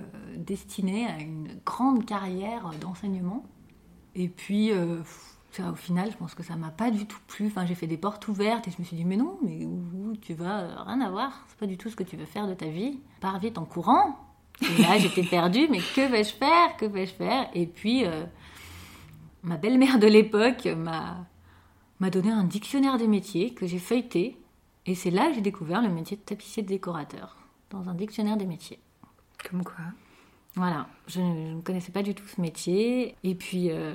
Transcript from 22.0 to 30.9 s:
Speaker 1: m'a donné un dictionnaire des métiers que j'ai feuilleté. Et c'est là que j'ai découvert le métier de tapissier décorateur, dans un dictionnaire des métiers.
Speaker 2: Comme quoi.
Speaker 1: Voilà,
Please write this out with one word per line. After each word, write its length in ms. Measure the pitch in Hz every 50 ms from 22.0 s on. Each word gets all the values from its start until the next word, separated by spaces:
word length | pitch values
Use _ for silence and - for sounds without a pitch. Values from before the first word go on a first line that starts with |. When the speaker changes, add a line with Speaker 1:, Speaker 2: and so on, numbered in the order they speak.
Speaker 1:
m'a 100 | 190 185
donné 200 | 180 185 175 220 226
un 120 | 214 185
dictionnaire 540 | 170 - 208 - - - 277 269 269 262 226
des 80 | 233 220
métiers 460 | 208 196 190 - - 170 196 247 240
que 120 | - 190
j'ai 120 | 175 175 180
feuilleté. 600 | 180 - 240 254 247 247 - 170 185 262 - - - _ _ _ _ _ _ _ _ -
Et 60 | 185
c'est 160 | 175 - 185
là 180 | 170 196 262 330
que 60 | 294
j'ai 60 | 233
découvert 420 | 196 202 202 - 165 151 175 220 247
le 60 | 202
métier 280 | 175 165 160 - 202
de 60 | 202 -
tapissier 400 | - 208 208 - - - 226 208
décorateur, 760 | 190 196 190 - 180 170 156 143 143 135 - 92 - - - - - _ _ _ _
dans 180 | - 190 180 180
un 60 | 175
dictionnaire 420 | 170 214 214 - - 214 208 214
des 100 | 214 190
métiers. 320 | 185 160 - - - - - _ _ _ _ - - _ _ _ _ _ - - -
Speaker 2:
Comme 140 | 180 180 175
quoi. 200 | - - - 160 170 220 - - _ - - _ _ _ _ _ - -
Speaker 1:
Voilà, 320 | 180 180 175 165 143 127 -